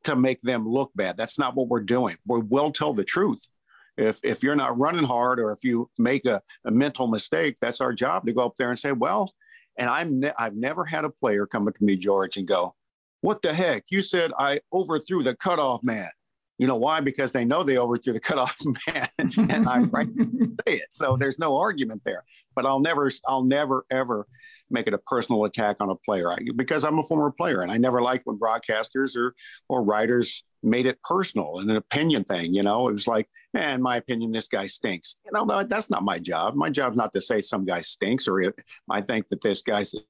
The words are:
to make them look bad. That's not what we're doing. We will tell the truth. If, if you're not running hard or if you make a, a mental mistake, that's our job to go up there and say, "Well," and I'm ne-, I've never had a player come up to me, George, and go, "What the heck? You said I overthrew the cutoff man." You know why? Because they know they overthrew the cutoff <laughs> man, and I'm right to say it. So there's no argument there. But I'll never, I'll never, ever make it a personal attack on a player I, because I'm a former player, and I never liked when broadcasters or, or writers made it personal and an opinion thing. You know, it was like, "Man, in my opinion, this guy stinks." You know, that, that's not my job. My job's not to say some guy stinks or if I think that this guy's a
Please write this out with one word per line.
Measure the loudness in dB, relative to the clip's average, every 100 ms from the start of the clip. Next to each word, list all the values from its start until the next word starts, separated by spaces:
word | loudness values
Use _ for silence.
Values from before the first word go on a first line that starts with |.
to | 0
make | 2 2 2
them | -2 -2 0
look | 0 -2
bad. | -2 -4 -2
That's | -6 -2
not | -2
what | 0 0
we're | -2
doing. | 2 2 2 -4 -2
We | -2
will | 2 2 2
tell | 0 -2
the | 0
truth. | -2 0 0 0 -10 _ _ -20 _ -2
If, | 0 0
if | -4 0
you're | 0
not | 2 0 0
running | 0 2
hard | 0 2 2 2
or | -2
if | -2
you | 0 0 -2 0
make | 2 2 0
a, | 0 _ -12 0
a |
mental | 2 2 0 -2
mistake, | 0 0 0 0 -2
that's | -6 -2
our | -4
job | 0 -2 0 -2
to |
go | 0
up | -2 -2
there | -4
and | -2
say, | -2
"Well," | -2 0 0 -2 _ _ -20 _ -4
and | -2
I'm | -2 -2 0
ne-, | -2 -2
I've | -6 -4
never | -4 -4
had | -4 -2 -4
a |
player | -2 0 0 0
come | -2 -2
up | 0
to |
me, | 0 2
George, | 2 2 0 -4
and | 0
go, | 0 0 _ _ _ _ _
"What | -2 0
the | 0
heck? | 2 0 0 -2
You | -2
said | 0 0 0 2
I | 0 0 _
overthrew | -2 0 -2 0 0
the | 0
cutoff | 0 0 2 2 0
man." | -2 -4 -8 -14 _ _ _ 0
You | 2
know | 2
why? | 2 2
Because | 0 0 -2
they | 2 2
know | 2
they | 4 4
overthrew | 4 0 0
the | -2
cutoff | -2 0 0 -2 -4
<laughs> | -4 -4
man, | -4 -6 -2
and | 0 2 2 2 4
I'm | 4 2
right | 2 -2 0
to | 0 2 0 0 -2
say | -2
it. | -4
So | -4 0 2
there's | 0 0
no | 0 2
argument | 0 0 -4 -4
there. | -6 -8 _ -20 _
But | -2 2
I'll | 2
never, | 2 2 0 0 -2
I'll | 2
never, | 4 2 2 -2 0
ever | -2 0 -2 -4 -18 -20 -20 _
make | -2 0
it |
a | -2
personal | -2 -2 0 0
attack | 0 0 -2 0
on | -2
a |
player | -4 -2 0 0
I, | -2 -4
because | -4 0 0
I'm | 2 0
a |
former | 2 2 2
player, | 0 -2 0
and | 0
I | 2
never | 4 4
liked | 2 0 -4
when | -2
broadcasters | 0 0 0 -2 -2 -2 -2 0
or, | -4 _ -20 -20 _
or | 0
writers | 2 2 4 2 2 -4 _ _
made | 0 2
it | 2 -2
personal | -2 0 0 -4 -4 -4
and | 0
an | 0
opinion | 0 0 2 2
thing. | 0 -2 0
You | 2
know, | 2 2 2
it |
was | 0 0
like, | 0 -2 -12 _
"Man, | -2 -2 0
in |
my | 0 0
opinion, | -2 -4 -2
this | -4 -2
guy | -4 -4
stinks." | -4 -4 -4 -6 -10
You | -4
know, | -2 0
that, | 0 0
that's | -4 -2
not | -2
my | 0 -2
job. | -4 -2 0
My | 0 -2
job's | 0 0 0
not | 0
to | -2
say | 0 -2
some | 0 -4
guy | -2 -4
stinks | -4 -4 0 0 2
or | 2
if | 0 -4 -20 -20 -6
I | -4
think | -2 -4 -4
that | -2
this | -2 0
guy's | 0 -2 -2
a | -8